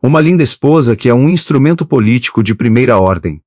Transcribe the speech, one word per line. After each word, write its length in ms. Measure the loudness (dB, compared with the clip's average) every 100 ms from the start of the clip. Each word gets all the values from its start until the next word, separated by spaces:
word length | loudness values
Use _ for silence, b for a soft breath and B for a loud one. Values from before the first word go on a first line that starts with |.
Uma 180 | 2 2
linda 240 | 2 2
esposa 540 | 0 -2 0 2 2 0
que 100 | 0
é 60 |
um 160 | 2 2
instrumento 560 | 0 -2 0 0 0 -2
político 580 | -2 0 -2 -2 -4
de 100 | -4
primeira 440 | -2 0 0 2 2
ordem. 440 | 0 -2 -6 -10